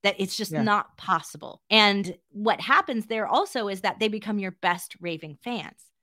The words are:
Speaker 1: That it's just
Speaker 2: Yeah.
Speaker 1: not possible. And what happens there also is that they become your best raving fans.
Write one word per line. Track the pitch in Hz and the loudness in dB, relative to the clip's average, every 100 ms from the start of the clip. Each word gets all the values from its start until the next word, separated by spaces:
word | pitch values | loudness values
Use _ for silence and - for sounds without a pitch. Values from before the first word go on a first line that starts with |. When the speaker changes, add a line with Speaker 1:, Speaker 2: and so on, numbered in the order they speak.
Speaker 1:
That | 208 196 | 0 0
it's | 190 - | -4 -2
just | 208 | -4
Speaker 2:
Yeah. | 156 | 0
Speaker 1:
not | 220 208 - - | 2 2 0 -10
possible. | - 175 - 151 - - _ | 0 0 0 -14 -14 -16 _
And | 214 208 202 185 175 _ | 6 6 4 -2 -8 _
what | 202 214 - | -2 0 0
happens | - 285 370 233 214 | 4 2 4 -4 -2
there | 226 214 | -4 2
also | 254 392 262 208 | 2 2 -2 -4
is | 190 | -2
that | 196 185 | -4 0
they | 214 | -2
become | 214 214 208 | -2 -4 -4
your | 190 | -4
best | - 180 175 - - | -2 0 0 -6 -10
raving | 170 160 156 143 | -8 -8 -10 -12
fans. | 240 240 - _ _ _ | -8 -8 -8 _ _ _